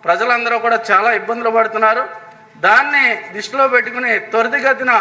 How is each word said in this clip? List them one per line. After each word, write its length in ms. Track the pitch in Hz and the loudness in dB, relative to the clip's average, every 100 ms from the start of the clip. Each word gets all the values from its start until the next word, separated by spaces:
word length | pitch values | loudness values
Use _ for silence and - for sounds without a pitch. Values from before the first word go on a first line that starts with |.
| 220 | 0
ప్రజలందరూ 500 | 226 233 240 233 233 226 | 0 2 0 0 -2 0
కూడా 120 | 226 226 | -2 2
చాలా 220 | 190 220 214 | 2 2 0
ఇబ్బందులు 300 | 196 233 233 226 | -4 -4 0 2
పడుతున్నారు. 480 | 220 214 220 226 - - - - - 143 175 | 0 2 0 0 -4 -10 -18 -20 -20 -2 2
దాన్ని 360 | 226 285 285 254 208 - | 4 2 0 0 -2 -8
దృష్టిలో 300 | 190 208 262 269 | -12 -8 0 2
పెట్టుకుని 380 | 247 233 240 247 214 - | 2 0 -6 -2 -4 -2
త్వరితగతిన 600 | 220 226 269 262 262 254 226 | -2 0 0 0 0 2 0